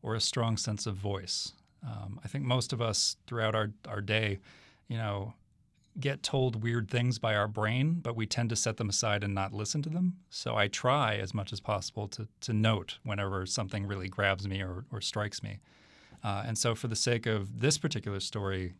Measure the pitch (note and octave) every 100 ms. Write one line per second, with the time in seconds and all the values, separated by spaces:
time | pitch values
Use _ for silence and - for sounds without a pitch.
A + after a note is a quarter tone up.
0 | - A2 - - A2+ A2 - G#2 - F#2+
1 | G2+ G2 F#2 - - - _ _ C3+ G#2+
2 | G2+ G2 - C#3 C3 B2+ A2+ B2 A#2 G#2
3 | - - - A#2+ A2 A2 G#2+ G#2 - G#2
4 | G#2 G#2+ G#2+ G2 - - - _ _ A#2
5 | A2 G2+ G2+ - _ _ _ _ _ -
6 | C3+ C#3 - C#3 C3 A2+ A2+ A#2 A2 B2
7 | B2 A2+ A2+ G#2+ G#2 G#2 G#2+ A#2+ C#3+ E3+
8 | C#3 A2+ A2 - A#2 A2+ - A2 A2 G2
9 | A2+ G#2 G2+ G2+ G2 G2+ G#2 D#3 D3 E3
10 | F3+ F#3 - - - A2 G#2 - B2+ C#3+
11 | B2 G#2 G2 G#2 F#2+ G#2 - G#2 - -
12 | G#2 - A2 _ - G#2+ A2 G#2+ - -
13 | - G2+ G2 F#2+ F#2+ - G2+ G#2+ G2 G2
14 | F#2 F2+ G2+ F#2+ G2 F#2+ F#2+ F2+ - A2
15 | - - G#2 - G#2+ G2+ - - - -
16 | - - - G2+ A2 A2+ B2 A2+ B2 A2
17 | - A#2+ A2+ A2 G2 A2+ B2+ D3+ D#3 A#2
18 | - G2 - A2 G2 F#2+ F#2 F2+